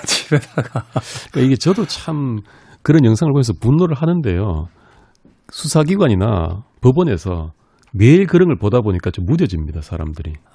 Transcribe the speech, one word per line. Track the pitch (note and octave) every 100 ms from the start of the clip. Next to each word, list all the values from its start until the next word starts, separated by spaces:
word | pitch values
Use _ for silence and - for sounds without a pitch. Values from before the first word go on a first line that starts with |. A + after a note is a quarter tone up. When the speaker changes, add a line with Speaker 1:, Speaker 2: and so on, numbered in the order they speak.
Speaker 1:
<laughs> |
집에다가. | - - - D3 - - B2 B2 - - - - -
Speaker 2:
그러니까 | D3+
이게 | B2+ C3
저도 | D#3 G3 G3
참 | - - D#3 C3+ A2 - - _ -
그런 | - D#3 B2
영상을 | A2 D#3+
보면서 | C#3 A#2+ F#2+
분노를 | A#2 D3 F3+ C3+
하는데요. | D#3+ F3 C3 F2 G#2 E2 D#2+ _ _ _ _ _ _ _ _
수사기관이나 | - D#3 D#3 D3+ G3 E3 F#2+ G#2 G2+ E2 F#2 - _
법원에서 | B2+ C3+ F3+ F#2 F#2+ F2 D#2+ - _ _ _
매일 | G2 A2 E3 F#3+
그런 | F3 F3+
걸 | A2+
보다 | G2+ A#2+
보니까 | G#2+ F#2 -
좀 | F2+
무뎌집니다, | F2+ E3 D3 F2 D2+ D#2
사람들이. | D#2 E2 D#2 D2+ D#2+ D#2 _